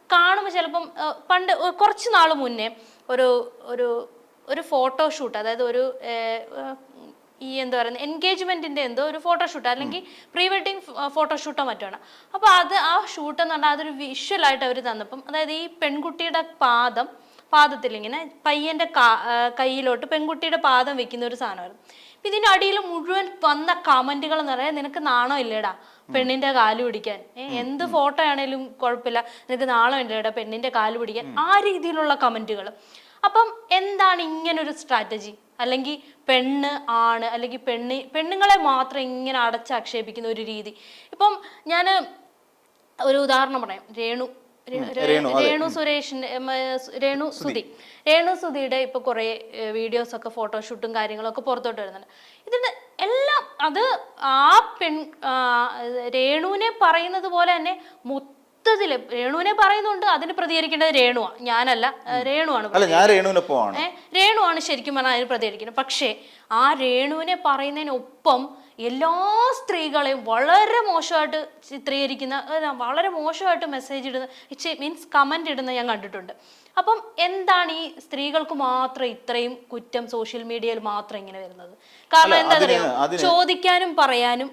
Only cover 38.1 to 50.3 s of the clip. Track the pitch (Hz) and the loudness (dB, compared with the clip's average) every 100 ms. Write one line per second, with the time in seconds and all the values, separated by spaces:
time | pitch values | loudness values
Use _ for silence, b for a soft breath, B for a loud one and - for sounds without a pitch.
38.1 | 311 320 381 403 392 302 262 262 269 254 | -6 -4 2 6 6 4 0 0 -4 -6
39.1 | 254 262 262 233 233 233 240 220 233 220 | -6 -4 0 0 -2 -4 -6 -4 -8 -8
40.1 | 220 226 220 220 214 214 208 B B B | -8 -8 -6 -8 -10 -12 -16 B B B
41.1 | - 415 403 B B 311 339 359 381 262 | 0 2 2 B B -2 0 2 2 -2
42.1 | - _ _ _ _ _ _ _ - 262 | -10 _ _ _ _ _ _ _ -2 2
43.1 | 277 277 262 269 269 226 190 - 220 226 | 2 4 2 2 -2 -6 -12 -14 -8 -6
44.1 | 240 254 - _ _ - 254 262 - - | -4 -8 -12 _ _ -10 -8 -6 -2 2
45.1 | 151 147 131 294 302 320 320 302 294 285 | 2 2 2 2 0 -2 -2 -2 -2 -4
46.1 | 269 254 254 262 262 262 262 262 262 269 | -8 -8 -8 -4 -4 -4 -6 -8 -4 -2
47.1 | 277 302 - 285 226 - B B B 302 | -2 -6 -6 -6 -6 -8 B B B 2
48.1 | 320 339 359 349 285 269 262 262 262 254 | 4 4 -2 -4 -4 -2 -2 -2 -4 -4
49.1 | 233 226 220 - 220 220 220 226 233 240 | -2 -4 -6 -12 -10 -6 -4 -2 -2 -4
50.1 | 240 233 | -8 -10